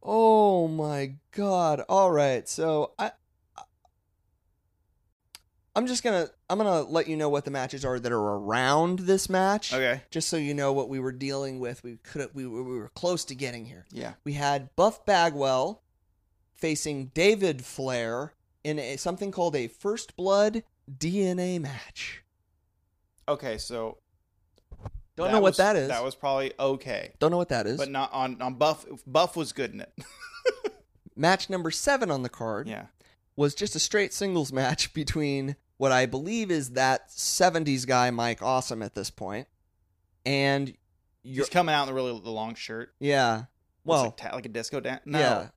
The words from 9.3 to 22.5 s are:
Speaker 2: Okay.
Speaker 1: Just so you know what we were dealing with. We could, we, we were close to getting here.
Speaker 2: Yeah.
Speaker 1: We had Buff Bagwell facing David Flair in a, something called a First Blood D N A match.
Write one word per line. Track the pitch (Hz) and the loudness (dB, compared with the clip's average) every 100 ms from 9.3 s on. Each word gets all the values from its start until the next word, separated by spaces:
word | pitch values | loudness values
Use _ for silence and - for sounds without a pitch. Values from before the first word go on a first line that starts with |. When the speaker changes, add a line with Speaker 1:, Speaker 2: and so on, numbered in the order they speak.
| 185 190 208 - | 2 2 0 -2
Speaker 2:
Okay. | 131 131 131 - | 0 0 0 -4
Speaker 1:
Just | 165 156 | -6 -2
so | 165 | -2
you | 147 | -2
know | 143 139 | 0 0
what | 139 123 | 0 0
we | 135 | -2
were | 131 | -4
dealing | 127 139 139 139 131 | -4 -6 -4 -6 -6
with. | 123 123 | -8 -8
We | 123 117 | -14 -16
could, | - 156 135 | -14 -10 -8
we, | 139 127 | -8 -10
we | 113 | -8
were | 127 127 110 | -6 -6 -8
close | - 175 175 - | -4 -2 -2 -4
to | |
getting | 131 135 120 113 | -6 -8 -8 -12
here. | 87 90 | -18 -16
Speaker 2:
Yeah. | 123 120 - | -12 -12 -10
Speaker 1:
We | - | -8
had | 143 143 143 135 | -2 0 0 -4
Buff | - 196 220 | 2 2 2
Bagwell | - 196 170 143 135 131 147 220 _ _ _ _ _ _ _ | 2 4 4 2 2 2 0 -4 _ _ _ _ _ _ _
facing | _ 165 151 156 143 131 | _ -2 -2 -4 -6 -6
David | 156 190 220 196 139 | 2 4 6 2 0
Flair | 127 - 131 123 113 117 151 _ _ _ | -6 -8 -4 -2 -2 -4 -6 _ _ _
in | 151 151 | -6 -4
a, | 123 135 | -4 -4
something | - 180 202 | -4 -4 -6
called | 190 175 147 | 0 0 0
a | 117 | -4
First | - 196 226 - - | -4 -4 -4 -6 -4
Blood | 185 196 208 220 - _ - 135 | 2 4 4 2 -8 _ -20 -6
D | 156 190 | -2 2
N | 190 180 | 0 0
A | 180 180 | -2 -2
match. | 143 127 - - - - _ _ _ | -4 -8 -14 -14 -14 -14 _ _ _